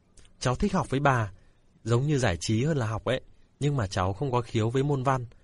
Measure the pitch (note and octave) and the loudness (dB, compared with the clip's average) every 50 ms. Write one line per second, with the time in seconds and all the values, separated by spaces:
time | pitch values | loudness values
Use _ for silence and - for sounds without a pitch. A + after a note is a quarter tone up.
0 | _ _ - - - - - - - B2+ B2+ - G#3 G3+ - F3+ D3 - C3 C3+ | _ _ -20 -20 -20 -20 -12 -6 -2 -2 0 0 0 0 0 0 -2 0 -2 2
1 | D3 C#3+ C3 A#2+ A2 F#2+ - - - - _ _ _ _ _ _ - A2 A#2+ A#2+ | 2 2 2 2 0 -4 -8 -16 -20 -20 _ _ _ _ _ _ -2 0 0 2
2 | C#3 D3+ D3+ C3 B2 G#2+ E2+ E2+ - - A2 A2 B2+ D#3 D#3+ C#3 A#2 G#2+ A2+ G#2 | 2 2 0 2 2 0 0 -2 -2 0 0 2 2 0 0 0 -2 -2 -4 -4
3 | - G#2+ B2+ - - - - - - _ _ - C#3 D3 C#3+ C3+ G#2+ F#2 - G2+ | -2 -2 -2 -2 -4 -10 -20 -20 -20 _ _ -4 -2 0 0 0 -2 -2 0 0
4 | F2+ F#2+ G2+ - D3 C3+ A#2+ A#2+ A#2 - - A2+ G#2+ A#2 B2 C3+ C3+ D3 C#3+ C3 | 0 0 0 -2 -2 0 0 0 -2 0 0 0 0 2 2 0 0 0 0 0
5 | B2 C3+ C3 B2+ A#2+ - - - | 0 0 0 0 -2 -8 -14 -20